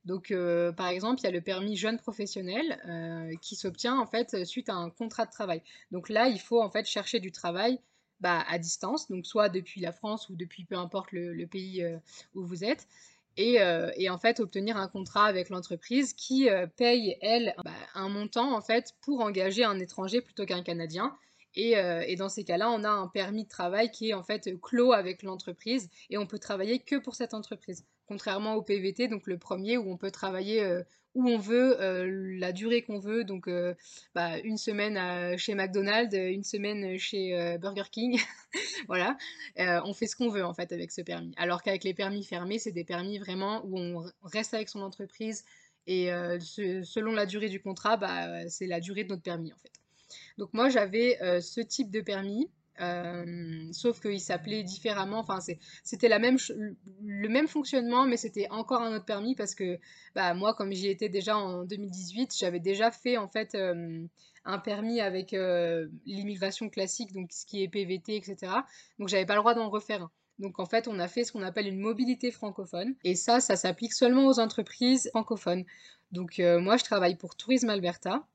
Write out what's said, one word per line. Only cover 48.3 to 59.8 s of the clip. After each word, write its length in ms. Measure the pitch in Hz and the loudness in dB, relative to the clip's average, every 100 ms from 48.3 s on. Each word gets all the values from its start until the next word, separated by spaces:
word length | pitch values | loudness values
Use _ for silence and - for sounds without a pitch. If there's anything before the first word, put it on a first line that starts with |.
| 170 170 | -6 -8
c'est 180 | - 185 | -6 -4
la 140 | 170 | -4
durée 240 | 175 196 | -4 -6
de 60 | 196 | -6
notre 120 | 190 | -6
permis 300 | 180 170 160 | -6 -6 -6
en 60 | - | -12
fait. 140 | - - _ _ _ - - - | -20 -20 _ _ _ -20 -20 -12
Donc 140 | 202 | -4
moi 160 | 220 262 | 4 4
j'avais, 540 | 247 202 214 247 240 | 6 2 4 4 4
euh, 180 | 185 180 | 2 2
ce 200 | 170 - | 0 -6
type 300 | 226 - 220 | -4 -4 -2
de 100 | 214 | -4
permis. 500 | 190 196 196 208 330 _ _ - | -4 -4 -4 -2 -4 _ _ -6
Euh, 880 | 175 175 175 175 175 175 165 160 160 | -4 -4 -6 -8 -8 -8 -8 -8 -10
sauf 280 | 170 240 233 | 0 0 0
qu'il 200 | 208 196 | -2 -4
s'appelait 420 | 190 175 165 214 | -2 -4 -2 -6
différemment. 560 | 185 190 226 202 190 220 | -6 -6 -4 -2 -2 -4
Enfin, 220 | 220 190 | -4 -6
c'est, 180 | 175 165 - - | -6 -10 -12 -16
c'était 240 | - 220 233 | -12 4 6
la 100 | 208 | 8
même 200 | 240 262 | 8 6
ch-, 200 | - 214 214 185 185 190 | 4 -6 -8 -10 -20 -14
le 240 | 208 202 214 | -8 -4 2
même 180 | 247 311 | 4 4
fonctionnement, 600 | 311 285 269 240 247 269 | 0 0 0 4 4 4
mais 100 | 240 | 2
c'était 320 | 226 214 202 | -2 -4 -2
encore 320 | 220 220 247 | -4 0 0
un 160 | 226 220 | 0 -4
autre 80 | |
permis 300 | - 202 220 | -2 -2 0
parce 200 | 262 202 | -2 -4
que, 240 | - 185 175 | -4 -4 -4